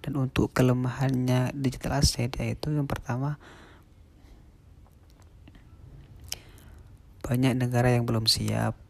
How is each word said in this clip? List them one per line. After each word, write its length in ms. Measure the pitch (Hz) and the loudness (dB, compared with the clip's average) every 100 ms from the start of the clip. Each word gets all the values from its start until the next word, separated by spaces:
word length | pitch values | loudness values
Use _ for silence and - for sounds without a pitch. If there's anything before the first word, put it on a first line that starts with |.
| - | -4
Dan 160 | 135 | -2
untuk 320 | 131 - 113 | 0 0 0
kelemahannya 960 | - 127 123 123 127 131 127 127 127 127 | 4 4 4 0 -2 0 0 2 0 0
digital 480 | 143 131 123 143 139 | -2 -4 -2 -4 0
asset 320 | 147 - 123 - | 0 0 -4 -4
yaitu 320 | 117 - - | -6 -4 -4
yang 160 | 151 139 | -2 -2
pertama, 560 | - - 123 139 147 - - - - - - - - - - - - - - - - - - - - - - - - - - - - - - - - - - - - - - | -6 -6 -4 -4 -6 -12 -20 -20 -20 -20 -20 -20 -20 -20 -20 -20 -20 -20 -20 -20 -20 -20 -20 -20 -20 -20 -20 -20 -20 -20 -20 -20 -20 -14 -14 -14 -20 -20 -20 -20 -20 -20 -16
banyak 380 | - 123 131 127 | -4 2 2 2
negara 340 | 123 123 123 | 0 2 4
yang 140 | 123 120 | 4 2
belum 180 | 113 113 | 0 2
siap. 480 | - 110 110 113 - - | 0 0 0 -2 -4 -14